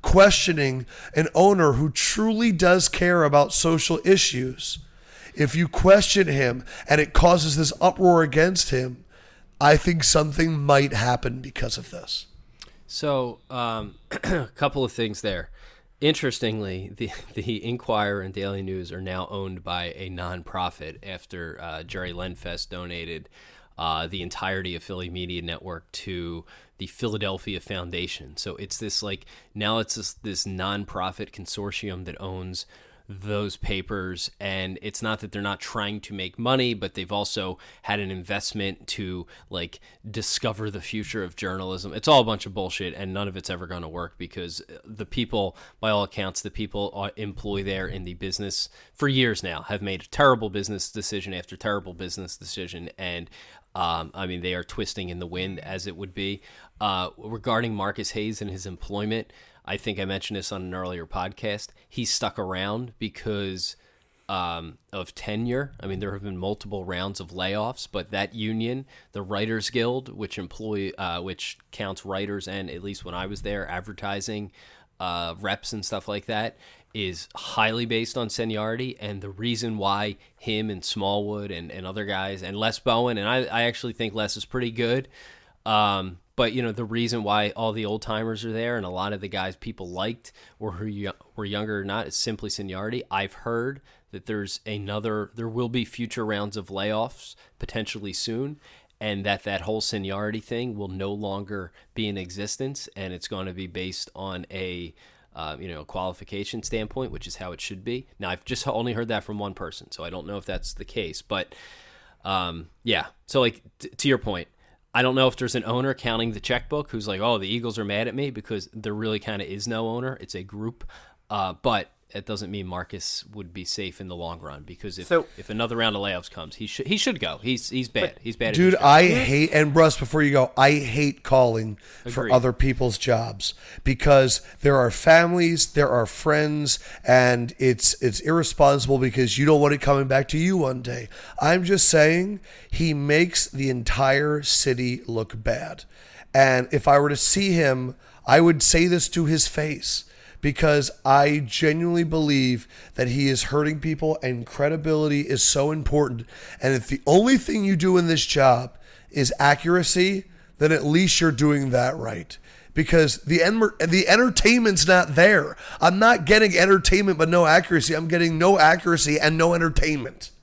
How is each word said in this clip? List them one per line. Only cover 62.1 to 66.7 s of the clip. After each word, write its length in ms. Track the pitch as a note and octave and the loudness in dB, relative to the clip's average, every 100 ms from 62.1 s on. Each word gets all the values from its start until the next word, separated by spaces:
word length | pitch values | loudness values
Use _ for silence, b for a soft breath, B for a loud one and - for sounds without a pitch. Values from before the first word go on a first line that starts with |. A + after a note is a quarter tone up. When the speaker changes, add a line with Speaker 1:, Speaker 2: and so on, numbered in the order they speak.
| - A2 - | -4 -4 -6
Speaker 2:
around 560 | F#2 F#2 G2 A2 B2 - | -8 -6 -4 -6 -8 -10
because, 800 | A2 - - G#2 G2 F#2+ - - _ _ _ _ - | -10 -8 -8 -6 -6 -8 -10 -12 _ _ _ _ -8
um, 500 | G2 F2 E2+ E2 - _ | -6 -6 -8 -12 -18 _
of 220 | G2 F2+ | -12 -12
tenure. 600 | - - G#2+ A#2+ B2+ C#3+ - | -12 -8 -6 -4 -4 -6 -10
I 80 | G2 | -10
mean, 140 | F#2+ | -8
there 140 | G2+ | -8
have 80 | G2 | -8
been 140 | G2+ F#2 | -10 -6
multiple 460 | F#2+ G#2+ G#2 | -6 -6 -8